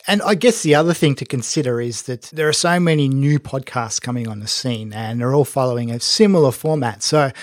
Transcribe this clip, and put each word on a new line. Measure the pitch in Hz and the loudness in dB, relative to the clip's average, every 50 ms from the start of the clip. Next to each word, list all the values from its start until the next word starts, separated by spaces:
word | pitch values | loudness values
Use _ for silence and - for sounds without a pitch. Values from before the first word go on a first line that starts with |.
| - | -4
And | - 196 208 - | -2 -2 0 2
I | - 208 | 0 0
guess | 165 - 247 226 - - | 4 4 2 2 2 2
the | 160 147 | 2 4
other | 147 160 170 170 | 4 4 2 2
thing | - - 151 139 | 2 2 0 0
to | - - | -2 -4
consider | - - 127 113 - - 160 147 127 120 117 | -6 -6 -6 -6 -4 -4 -2 -2 -2 -2 -2
is | 120 120 113 - - | -4 -4 -6 -8 -10
that | - 127 123 - - - | -10 -10 -10 -12 -12 -6
there | 156 156 151 | -2 0 0
are | 147 | 0
so | - - 175 170 180 | 2 2 2 2 2
many | 175 170 160 151 143 135 | 2 2 2 2 2 2
new | 135 135 139 147 151 143 | 2 2 2 2 2 0
podcasts | - - - 135 135 - - 127 117 110 - - | 0 -4 -6 -8 -8 -6 -6 -6 -6 -4 -6 -6
coming | - 127 123 123 117 113 | -6 -6 -6 -6 -6 -6
on | 107 104 | -8 -8
the | 104 101 | -6 -6
scene, | - - - 131 120 110 110 107 104 | -6 -4 -4 -4 -6 -6 -6 -10 -8
and | 107 113 113 117 120 | -8 -8 -6 -4 -2
they're | 120 123 135 | 0 2 2
all | 147 143 | 2 2
following | - - 139 127 127 123 120 120 117 | 2 0 -2 -2 0 -2 -2 -4 -4
a | 117 120 | -6 -4
similar | - - - - 220 202 196 175 151 135 123 | -4 -2 2 4 4 6 6 6 4 4 2
format. | - - 156 156 151 131 117 104 - - | 0 -2 -2 -2 0 -2 -2 -4 -4 -4
So | - 156 151 143 135 - - | 0 2 2 2 2 -2 -6